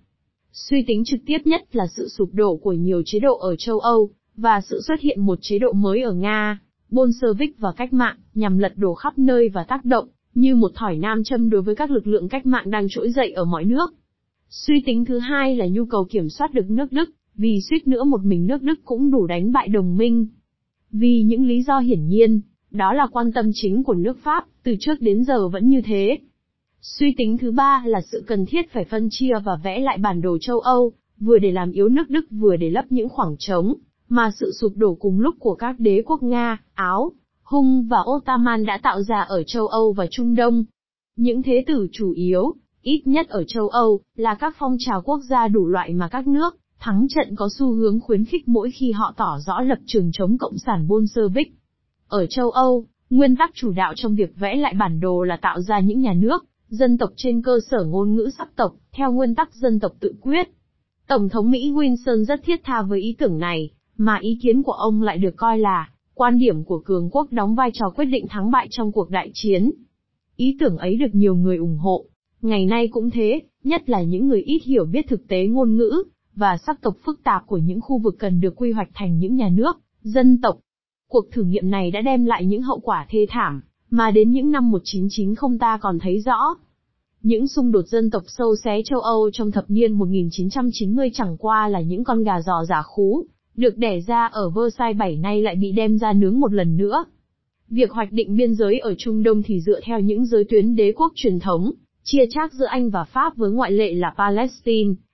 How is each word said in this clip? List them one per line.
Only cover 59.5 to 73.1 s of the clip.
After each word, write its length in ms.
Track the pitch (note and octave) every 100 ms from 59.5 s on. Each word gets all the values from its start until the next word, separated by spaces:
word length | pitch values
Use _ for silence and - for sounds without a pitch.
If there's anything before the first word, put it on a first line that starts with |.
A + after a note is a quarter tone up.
dân 260 | A3+ B3 G#3+
tộc 120 | G3+ -
tự 140 | - G#3
quyết. 300 | C4 D#4+ F4+ _ _ _ _ _ -
Tổng 200 | C4+ G3
thống 220 | A3 A3
Mỹ 220 | B3+ C#4+
Wilson 520 | C#4+ C#4+ A#3+ B3+ A3+
rất 180 | G#3+ C#4+
thiết 160 | - E4+
tha 180 | - A#3+
với 180 | G3 G3+
ý 140 | G#3+ A#3
tưởng 200 | C4+ D#3+
này, 320 | F3 E3 D3+ _ _ -
mà 220 | G#3+ G#3
ý 180 | G#3+ A#3
kiến 200 | B3 B3
của 100 | C4+
ông 300 | - A3 G#3+
lại 160 | G#3+ F3
được 180 | F#3+ -
coi 220 | A3+ A3+
là 320 | G3+ F3+ D#3+ _ _ -
quan 200 | A#3+ A#3+
điểm 260 | B3 D#3
của 140 | D#3+ E3+
cường 320 | - F3+ E3+
quốc 220 | C#4 D4
đóng 220 | A#3 G3+
vai 160 | A3+ B3
trò 160 | - G3+ F3+
quyết 80 |
định 220 | C#4+ B3+ -
thắng 220 | G#3 G#3
bại 160 | B3+ -
trong 220 | - G#3+
cuộc 180 | G#3+ E3+
đại 200 | F#3 G#3
chiến. 360 | - G#3+ F#3 A#3 - _ _ _ _ _ -
Ý 200 | B3+ C#4
tưởng 160 | C#4+ D#3+
ấy 200 | F3+ A3+
được 180 | C#4
nhiều 200 | G3+ G3+
người 220 | F3+ F3+ F3
ủng 220 | E3+ D#3
hộ. 260 | F#3+ F3+ - _ _ _
Ngày 240 | A3+ G#3 F#3+
nay 220 | A#3 A#3
cũng 220 | A#3 A#3